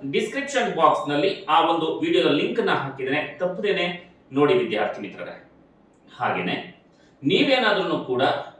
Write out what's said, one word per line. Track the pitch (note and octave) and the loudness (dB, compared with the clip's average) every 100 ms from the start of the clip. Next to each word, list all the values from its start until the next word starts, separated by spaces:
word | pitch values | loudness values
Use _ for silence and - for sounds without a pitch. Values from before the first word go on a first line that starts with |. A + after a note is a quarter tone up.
| C#3 | -2
ಡಿಸ್ಕ್ರಿಪ್ಷನ್ | G3+ A3 C4+ C4+ B3+ G3+ | -2 -2 -6 -4 -2 -2
ಬಾಕ್ಸ್ | E3+ - D3 D3 | 4 4 4 0
ನಲ್ಲಿ | D3 G3 - | 0 0 -2
ಆ | - D#3+ E3 | 2 2 4
ಒಂದು | E3 D#3+ - | 2 0 -2
ವಿಡಿಯೋದ | D#3+ F3 D#3 | 0 2 4
ಲಿಂಕ್ | D3 A3+ A#3 | 2 0 0
ನ | G3 | 0
ಹಾಕಿದ್ದೇನೆ, | F3+ C3+ - C3 D3+ D3 - | 0 -4 -6 -2 -2 -4 -4
ತಪ್ಪದೇನೆ | F3+ - G#3 F3 F3 F3 - _ _ | -6 -2 -2 0 -2 -6 -16 _ _
ನೋಡಿ | C3+ C#3+ | 2 4
ವಿದ್ಯಾರ್ಥಿ | B2 - G#2 G#2 - | 4 2 -2 -2 -4
ಮಿತ್ರರೇ. | G2 F2 F2 - - _ _ _ _ _ _ - | -12 -12 -14 -14 -20 _ _ _ _ _ _ -6
ಹಾಗೇನೆ | B2 G2 F2+ - F2+ - _ _ _ _ | -4 -2 -4 -6 -8 -18 _ _ _ _
ನೀವೇನಾದ್ರೂ | C#3 F#3 C4+ B3+ A3 G3 F#3 - | 2 4 4 4 4 2 0 -2
ಕೂಡ | F#3+ F#3+ F3+ - - | -2 0 2 0 -6